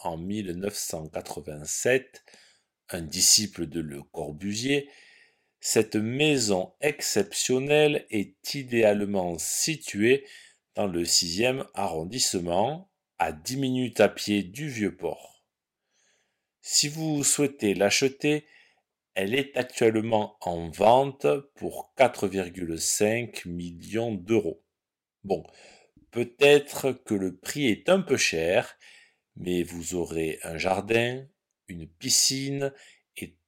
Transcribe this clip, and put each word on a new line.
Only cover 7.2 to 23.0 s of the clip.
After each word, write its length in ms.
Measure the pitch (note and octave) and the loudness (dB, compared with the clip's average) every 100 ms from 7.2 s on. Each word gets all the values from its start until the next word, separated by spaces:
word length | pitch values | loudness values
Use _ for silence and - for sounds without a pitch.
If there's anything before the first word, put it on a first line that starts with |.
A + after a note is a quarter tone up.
| G3+ - - B2+ C#3 D3+ D3+ D3 - | 0 -2 0 0 4 4 4 2 -2
est 460 | A2 F#2+ _ - | -4 -4 _ -10
idéalement 840 | C#3+ B2+ A#2+ G#2+ G#2 G2+ G2+ F2 E2 | -10 -2 4 6 4 2 -2 -2 -4
située 880 | - - - D#3 - G2+ A2 C#3 - - - _ _ | -4 -2 -2 -4 -6 0 4 4 0 -20 -20 _ _
dans 120 | - G2+ | -4 -2
le 180 | E2+ | -2
sixième 600 | E2 - F2 F2 B2 C3 - | 0 2 0 0 0 -2 -6
arrondissement, 1120 | - G2 D#2+ E2+ B2 - G2 E2+ F2 A#2 D#3+ - _ _ - | -6 -4 -4 -6 -2 -2 -2 0 0 0 -2 -12 _ _ -4
à 120 | E2 | -4
dix 280 | D#2 D#2+ C3 | -4 -8 -4
minutes 420 | C3 B2+ B2+ - | -2 -2 -2 4
à 80 | G2+ | 4
pied 340 | - - G#2 | 2 -2 -2
du 260 | F2+ A2 D3+ | -2 -8 -10
Vieux-Port. 760 | A2+ G2+ E2+ E2+ - - _ _ _ _ _ _ _ _ _ _ _ _ _ | -4 -4 -4 -6 -8 -12 _ _ _ _ _ _ _ _ _ _ _ _ _
Si 260 | - - D3 | -4 0 0
vous 340 | D#3 D#3+ D3 | -2 -2 0
souhaitez 520 | C3+ - C#3+ C#3+ G#2 | 0 2 0 2 0
l'acheter, 720 | F2+ G2+ - C3+ C3 D3 D3+ - _ _ _ _ _ _ | 4 4 4 2 0 0 0 -4 _ _ _ _ _ _
elle 200 | - G2 | -4 -2
est 220 | B2+ C#3 B2+ | 0 -2 -2
actuellement 840 | B2 - A#2 A2 A2+ A2 G2+ - | -4 2 2 4 2 0 0 -6
en 300 | - E2+ E2+ | -6 -4 -6
vente 560 | D#2 G#2 B2+ C#3 C3+ D3 C#3+ - | 2 6 6 4 0 0 0 -4
pour 380 | - F2 - - | -10 -10 -10 -4
quatre 320 | - B2 - G2+ | 4 4 4 -4
virgule 540 | F#2+ F2+ F2+ E2+ E2 | -2 -4 -6 -6 -4
cinq 640 | - - | -2 2